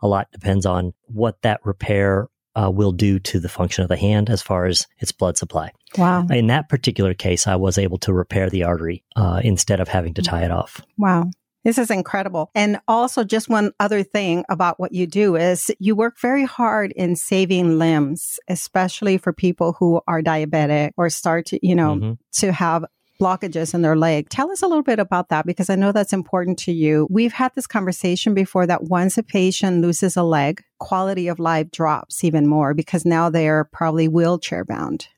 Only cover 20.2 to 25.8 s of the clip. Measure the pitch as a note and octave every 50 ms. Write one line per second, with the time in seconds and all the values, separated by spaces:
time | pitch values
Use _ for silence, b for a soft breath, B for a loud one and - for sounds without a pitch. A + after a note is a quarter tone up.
20.2 | D#3 E3 D#3+ D#3 D#3 D3+ D#3+ D#3 D3+ C#3+ D3+ D3 D3 D3 - - F3 E3 - -
21.2 | - F3 E3 E3+ E3 - F#3+ - - F3+ F3+ F3 D#3+ D3+ G2+ F#2+ G#2 A2 A#2 -
22.2 | _ _ - - - F#3+ E3+ - F3+ E3+ E3 E3+ D#3+ - _ _ _ _ _ -
23.2 | G3+ F#3 F#3 F#3 G3+ F3+ D#3+ E3 E3 D#3+ - F3 E3+ D#3 D#3+ D#3 D#3+ E3 D#3 D3
24.2 | D3 - - - C#4 F4 G4 - G4 F#4 E4+ D4+ C#4+ C#4 A#3 G#3+ G3 - F#3+ F3+
25.2 | F3+ - E3 D3+ D#3+ F3 F3 - F#3 F3+ G3 F#3